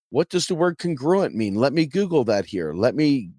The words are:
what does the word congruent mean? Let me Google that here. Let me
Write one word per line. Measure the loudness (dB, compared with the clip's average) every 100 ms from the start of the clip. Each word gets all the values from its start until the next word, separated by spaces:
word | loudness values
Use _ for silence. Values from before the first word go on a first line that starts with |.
| _
what | -2 0
does | -2 -2
the | 0
word | 0 0
congruent | -4 -2 0 2 0 -2
mean? | -2
Let | 0 2
me | 2 0
Google | -2 0 0
that | 2 0 -2
here. | -6 -4
Let | 0 0 2
me | 2 2 -2